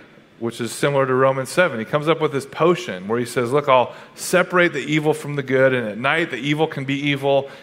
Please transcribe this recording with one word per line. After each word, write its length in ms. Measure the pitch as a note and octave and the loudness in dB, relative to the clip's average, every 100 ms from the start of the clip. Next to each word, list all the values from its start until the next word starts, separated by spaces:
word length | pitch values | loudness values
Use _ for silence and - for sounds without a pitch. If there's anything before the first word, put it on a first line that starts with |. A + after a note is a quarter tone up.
| - - _ - | -20 -20 _ -8
which 220 | A2+ - | -8 -6
is 120 | A2+ | -6
similar 340 | - D3 C#3 C3 | -2 0 2 2
to 80 | |
Romans 340 | C3 C3+ C3+ C3 | 2 2 2 -2
seven. 300 | - F3+ A#2 | 0 0 0
He 60 | |
comes 220 | A2 D3 D3+ | -4 -2 0
up 140 | D#3+ | 0
with 120 | D#3 | 0
this 140 | C#3 - | -2 -6
potion 640 | - E3 F3 - F#2 F#2+ | 0 2 2 -2 -8 -4
where 100 | A#2 | -4
he 60 | |
says, 260 | A#2+ C3+ B2 | -2 -2 0
"Look, 180 | C#3+ C#3 | 0 4
I'll 260 | C3 A2+ - - | 4 4 -4 -18
separate 580 | - - F3+ F3+ F3+ F3 | -12 0 2 2 2 2
the 80 | C#3+ | 0
evil 340 | C3 D3+ D3+ | -2 0 2
from 220 | D3+ C#3+ C#3+ | 0 -4 -6
the 60 | |
good, 300 | B2+ C3 C3 | 0 4 4
and 160 | B2+ A2 | 2 -4
at 100 | G#2 | -2
night 320 | C3+ D#3+ E3 | 0 0 -2
the 60 | B2 | -4
evil 300 | C#3 D3+ D#3 | -2 0 0
can 180 | D3 | -2
be 100 | C3+ | -4
evil, 560 | C#3 C#3+ C#3 C#3 C#3 C#3 - | -2 -2 0 2 0 0 -10